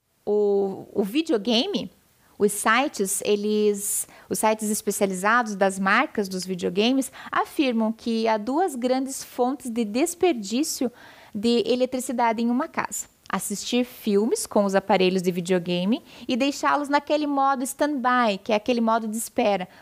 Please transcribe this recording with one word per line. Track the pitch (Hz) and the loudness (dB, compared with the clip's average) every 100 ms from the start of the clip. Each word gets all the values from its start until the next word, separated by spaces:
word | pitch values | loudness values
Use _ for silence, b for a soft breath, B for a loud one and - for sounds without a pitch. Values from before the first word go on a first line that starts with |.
| _ _ | _ _
o, | - 208 202 196 196 196 - | -2 2 4 2 0 -4 -6
o | - | -4
videogame, | 202 269 330 226 196 226 370 254 185 - _ _ b b | 0 -2 0 0 2 0 0 -4 -6 -14 _ _ b b
os | 202 | 0
sites, | - 233 233 294 - 190 - | 2 2 2 0 -2 -4 -2
eles, | - 208 208 214 208 202 202 - - B B | 0 0 2 2 2 0 -4 -6 -6 B B
os | 208 | 0
sites | 220 220 208 | 0 0 -2
especializados | 214 - 196 202 185 202 240 226 | -2 -4 -2 -2 0 2 2 0
das | 196 190 190 | 0 0 2
marcas | 190 220 302 - 196 | 2 2 2 -2 -4
dos | 185 | -4
videogames | 185 185 185 180 226 269 - B B | -6 -4 -2 0 2 2 -2 B B
afirmam | - 415 - 269 226 220 | -4 -2 0 0 2 0
que | 226 240 226 220 | -2 -2 0 2
há | 220 | 0
duas | 214 285 381 | 0 0 0
grandes | 262 247 254 269 - | 0 0 0 -2 -8
fontes | - - 247 285 247 | -10 -2 -2 -2 -4
de | 226 | -4
desperdício | 214 226 339 - 359 247 190 233 311 - 247 B B B B | -2 0 -2 2 0 0 -2 -2 -2 -2 -4 B B B B
de | 208 233 233 - | -2 2 2 2
eletricidade | 254 254 254 240 247 233 226 | 0 0 -2 -4 0 0 2
em | 233 | 0
uma | 247 320 | 0 -2
casa. | - 233 - - _ - | -6 -8 -8 -12 _ -8
Assistir | 190 - 196 - 247 | -6 -6 -8 -2 0
filmes | 247 - 226 202 226 440 - | 0 -4 0 2 2 -2 0
com | 220 | 0
os | 202 | 2
aparelhos | 190 - 190 185 190 | 0 2 2 4 2
de | 180 | 0
videogame | 180 170 185 170 175 185 269 B B B | -2 0 0 0 -2 0 -2 B B B
e | |
deixá-los | 226 277 277 285 277 277 | 0 0 0 0 0 0
naquele | 285 285 302 294 | -2 2 0 0
modo | 277 269 262 | 2 2 0
stand-by, | 254 - 294 285 247 247 233 190 | -4 -2 -2 0 0 2 2 0
que | - | 0
é | 214 | 0
aquele | 233 240 | 0 0
modo | 226 226 220 | 2 0 -2
de | 220 | -6
espera, | - - 240 196 180 B | -4 0 0 0 -4 B